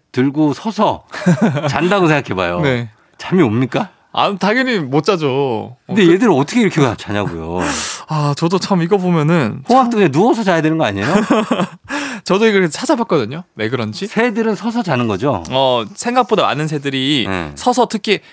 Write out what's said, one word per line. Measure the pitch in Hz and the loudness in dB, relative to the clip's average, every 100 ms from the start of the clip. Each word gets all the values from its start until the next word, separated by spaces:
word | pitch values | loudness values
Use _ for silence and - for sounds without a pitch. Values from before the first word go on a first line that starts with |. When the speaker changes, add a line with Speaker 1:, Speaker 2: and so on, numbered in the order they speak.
| _ | _
Speaker 1:
들고 | - 135 143 151 | 0 0 2 0
서서 | 135 220 208 190 98 - - - 160 | 0 -6 0 0 -2 -8 -2 0 2
Speaker 2:
<laughs> | 214 143 147 | 2 0 -2
Speaker 1:
잔다고 | 135 175 202 170 | 0 0 2 4
생각해봐요. | 151 - 92 87 175 | 2 0 -2 -2 0
Speaker 2:
네. | 143 123 117 _ _ - | 0 0 -4 _ _ -14
Speaker 1:
잠이 | - 185 | -2 2
옵니까? | 131 113 131 - 202 _ _ | 2 2 -2 -4 -6 _ _
Speaker 2:
아, | - 156 202 | -2 -2 0
당연히 | 196 240 262 220 | 0 0 0 -2
못 | 135 143 | 0 0
자죠. | 156 190 147 131 139 110 104 123 - | 2 0 0 0 -2 -4 -6 -14 -4
Speaker 1:
근데 | 196 | 2
Speaker 2:
어, | 170 | 4
그 | |
Speaker 1:
얘들은 | 185 233 | 6 4
어떻게 | 139 139 247 | 2 2 2
이렇게 | 202 160 135 101 | 2 2 0 0
자냐고요. | - 101 95 82 80 90 95 - - - - | -4 -4 -4 -6 -6 -4 -4 -4 -6 -8 -6
Speaker 2:
아, | 151 147 143 | -2 -2 0
저도 | 170 185 | 0 0
참 | - 185 | 0 0
이거 | 165 202 | 2 0
보면은 | 185 170 147 170 113 - - | 2 2 2 2 0 -4 2
Speaker 1:
홍학도 | 254 240 | 2 4
Speaker 2:
참 | 220 | 2
Speaker 1:
그냥 | 180 | 2
누워서 | 135 226 233 | 4 2 2
자야 | 196 170 | 2 2
되는 | 156 160 | 2 0
거 | |
아니에요? | 123 98 110 | 0 0 0
Speaker 2:
<laughs> | 196 208 220 214 190 185 - - 285 285 233 | 0 2 0 0 -2 -4 -6 -10 -8 -6 -8
저도 | - 185 226 | -2 2 4
이걸 | 196 175 | 2 0
찾아봤거든요. | - - 262 226 165 107 151 - - | -2 -2 -2 0 -2 -2 -8 -12 -6
왜 | 110 | -4
그런지. | 123 107 107 202 | -2 -4 -6 -6
Speaker 1:
새들은 | 208 247 214 220 | -2 -2 0 -2
서서 | 202 214 233 | -2 -4 -4
자는 | 180 127 120 | -2 -2 0
거죠? | 95 139 104 78 | 0 0 -2 -2
Speaker 2:
어, | 131 131 123 104 | 0 2 0 -2
생각보다 | 101 240 254 220 202 | -6 -2 0 2 2
많은 | 107 123 156 | 2 0 -2
새들이 | 151 139 135 131 147 98 | -4 -4 -2 0 0 0
Speaker 1:
네. | 92 78 71 | -4 -6 -4
Speaker 2:
서서 | - 247 233 | 0 2 0
특히 | 220 - 190 - | -2 -2 -2 -4